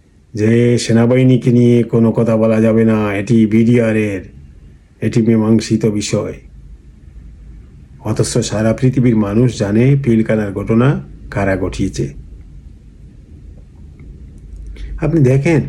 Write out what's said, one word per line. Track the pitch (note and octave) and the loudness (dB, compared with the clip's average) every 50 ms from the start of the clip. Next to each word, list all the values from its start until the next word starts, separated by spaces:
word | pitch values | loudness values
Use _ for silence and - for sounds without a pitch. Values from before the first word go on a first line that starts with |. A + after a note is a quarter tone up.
| _ _ _ _ _ _ - | _ _ _ _ _ _ -6
যে | G2+ G#2+ A2+ A#2 A#2+ A#2+ A#2+ A#2+ A#2 | -2 0 2 4 4 4 4 2 0
সেনাবাহিনীকে | - - A2+ A2+ A#2 A#2+ B2+ C3 C3 B2+ C3 A#2+ - B2+ | 0 0 2 2 2 2 2 4 4 4 4 4 2 2
নিয়ে | A#2+ A#2+ A#2+ A#2+ A#2+ A#2+ A2+ | 2 4 4 4 4 2 2
কোনো | A2+ - A#2 A2+ A2+ | 0 0 2 2 2
কথা | G#2+ B2+ A#2 A2+ A2+ A2 | 2 0 0 0 0 0
বলা | A2 A2 A2 A2 | 2 2 2 2
যাবে | A2 A2+ A2 A2+ A2+ | 2 2 2 2 2
না, | A2 A2 G#2+ G#2 G#2 G2+ | 2 2 0 0 -2 -4
এটি | G2+ G2+ G2+ A#2 A2+ A2 | -4 -2 0 2 2 2
বিডিআরের, | G2+ G#2+ A2+ A#2 A#2 A#2+ A#2+ A2+ A2 A2 A2 G#2+ G#2 G2 F2+ - - - - - - - - - - - - _ _ _ - | 2 2 2 2 4 2 2 2 0 0 -2 -2 -2 -4 -8 -10 -12 -18 -20 -20 -20 -20 -20 -20 -20 -20 -20 _ _ _ -8
এটি | - A2 - B2 | -6 -2 0 0
মীমাংসিত | A2 A2+ A2+ A2+ G#2+ G#2+ A2+ G#2+ - - A2+ G#2+ - | 2 2 2 2 2 2 2 2 2 0 -2 0 0
বিষয়। | A2 G#2 G#2 G2+ - - G#2 - - - - - - - - - - - - - - - - - - - - - - - - - - - - - - - - - - - - | 0 -2 -2 -4 -4 -4 -4 -4 -6 -10 -14 -18 -20 -20 -20 -20 -20 -20 -20 -20 -20 -20 -20 -20 -20 -20 -20 -20 -20 -20 -20 -20 -20 -20 -20 -20 -20 -20 -20 -20 -20 -20 -12
অথচ | - G#2+ G#2+ - A2+ - - B2 | -6 -4 -2 -2 -2 -2 -2 -4
সারা | A2+ - G#2+ G#2 A2 A2+ A2+ | -4 -2 -4 -2 0 0 0
পৃথিবীর | A2+ C3 C3 C3 C3 A#2+ B2 A2+ | 0 0 0 2 2 2 2 2
মানুষ | G#2+ G#2 G2+ G2+ A2+ B2+ B2 G#2+ - | 2 0 0 0 0 0 0 0 -2
জানে | G#2 G2 G#2 A2 B2 C3+ C#3+ C#3 C#3 | -4 -2 0 2 2 2 2 0 0
পিলকানার | A#2+ A2+ A2+ A2 - A2 G#2+ G#2+ G2+ F#2+ | 0 0 0 0 0 -2 -2 -2 -4 -6
ঘটনা | G2+ G2+ G2+ A2 A2+ B2 C#3 D#3 F#3+ - - - - - - | -6 -4 -2 0 2 2 2 0 -2 -4 -12 -18 -20 -16 -10
কারা | - G#2 G2 G2 F#2+ F2+ | -6 -4 -2 -2 -2 -2
ঘটিয়েছে। | F#2 F2+ - - G2 F#2+ - - - - - - - - - - - - - - - - - - - - - - - - - - - - - - - - - - - - - - - - - - - - - - - - - - - - - - - - - - - - - - | -4 -6 -6 -4 -6 -6 -4 -6 -8 -8 -10 -14 -20 -20 -20 -20 -20 -20 -20 -20 -20 -20 -20 -20 -20 -20 -20 -20 -20 -20 -20 -20 -20 -20 -20 -20 -20 -20 -20 -20 -20 -20 -20 -20 -20 -20 -20 -20 -20 -20 -20 -20 -20 -20 -20 -20 -20 -20 -18 -16 -16 -16 -14 -14 -12 -12 -10 -6
আপনি | D#3+ D3+ D#3+ E3 | -4 -2 0 2
দেখেন, | C#3 B2 C3 C#3 C#3 E3+ E3 C3 - | 2 2 2 2 2 0 0 0 -2